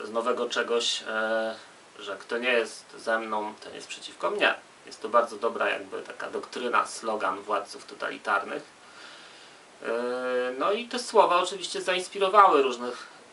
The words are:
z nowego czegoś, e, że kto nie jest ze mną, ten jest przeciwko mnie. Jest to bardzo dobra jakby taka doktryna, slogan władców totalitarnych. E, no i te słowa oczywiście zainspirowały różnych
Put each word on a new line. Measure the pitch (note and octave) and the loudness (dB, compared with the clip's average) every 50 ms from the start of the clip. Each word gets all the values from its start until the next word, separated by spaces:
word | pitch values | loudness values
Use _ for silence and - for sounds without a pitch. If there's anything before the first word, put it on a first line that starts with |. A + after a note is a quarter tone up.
| G#2+ | -8
z | G#2+ | -4
nowego | A2 A2+ A2+ B2 A#2 A#2+ A#2+ A#2+ | -2 0 0 0 0 0 0 0
czegoś, | - A#2+ A#2 A#2 A#2 A#2 A#2 - - - - A2+ | 0 -2 0 2 2 2 2 0 -2 -4 -4 -4
e, | A2 A2 A2 A2 A2+ A2 A2 A2 A2 - - - - - - - - - | -2 -2 0 0 0 0 0 -2 -6 -8 -14 -20 -20 -20 -20 -20 -18 -14
że | G#2 G2+ G2 | -10 -10 -10
kto | - - - A#2+ A#2 | -10 -6 -6 -4 -2
nie | A#2+ B2+ | 2 2
jest | B2 A#2 A2 G#2+ - - - - - | 2 2 2 0 -6 -12 -16 -18 -18
ze | G2+ - A#2 A2+ A2+ | -6 0 0 0 0
mną, | A2+ A2 G#2+ G#2+ G#2 G2+ - - | 0 -2 -2 -2 -2 -4 -8 -12
ten | - - - | -14 -14 -12
jest | - - - | -12 -12 -12
przeciwko | - - - - - - - - | -12 -12 -12 -14 -8 -4 -2 -2
mnie. | G#3 G3+ D3+ G#2+ - - - - - - - | 0 2 2 2 2 0 -6 -16 -20 -20 -20
Jest | - - - | -20 -14 -10
to | - A2 | -6 2
bardzo | A2+ A#2 - - A2+ | 4 4 4 4 -2
dobra | G#2 A#2 A2+ - - G#2+ G2+ | -2 -2 -2 0 0 0 0
jakby | G#2 - F#2+ F#2+ - - | 0 -2 -4 -8 -10 -10
taka | - - - - - - | -10 -10 -10 -10 -10 -6
doktryna, | - G#2 - - - - B2 A#2 A2 G#2+ G#2+ | -6 -6 -8 -6 -8 -4 -2 2 2 2 2
slogan | - - - A#2 A2+ G#2+ G2 G2 F#2+ F#2+ G2+ | 0 -4 -6 -4 -4 -2 0 -2 -2 -2 -4
władców | G2+ G#2 G#2 G2 G2 - - - - | -2 -2 -2 -2 -2 -6 -12 -16 -16
totalitarnych. | - G2+ - - G#2+ A2 - - A2 G2+ G2 G2+ - - - - - - - - - - - - - - - - - - - - - - - - - - - | -16 -10 -8 -6 -6 -6 -6 -2 0 0 0 0 -2 -6 -8 -10 -12 -20 -20 -20 -20 -20 -20 -18 -18 -18 -18 -20 -20 -20 -20 -20 -20 -20 -20 -20 -20 -18 -10
E, | - - A#2 A#2+ B2 B2 B2 B2+ B2+ B2+ B2+ B2 B2+ B2+ B2+ C3 | -4 -2 -2 -2 -2 -2 -4 -4 -2 -2 0 0 0 -2 -2 -2
no | D3+ F#3+ | 0 0
i | G#3 A#3 A#3+ - | 0 0 -2 -4
te | B3+ A#3+ | -6 -6
słowa | - - A#3 G#3 F#3 E3+ F3+ | -6 6 8 8 8 8 6
oczywiście | F3+ F3+ - G3+ F#3 - - - G3 | 4 2 0 -4 -6 -8 -6 -6 -4
zainspirowały | F#3 F#3+ F3+ F3+ F#3 - - G3+ G3 F#3+ G3+ G#3 G3 F#3 D#3+ C#3 | -2 0 0 -2 -2 -4 -2 0 0 6 8 10 10 10 8 6
różnych | C3 B2 A#2+ A#2+ B2 B2 A#2+ - - - - - - - | 4 4 0 -2 -6 -8 -8 -8 -12 -16 -18 -20 -20 -16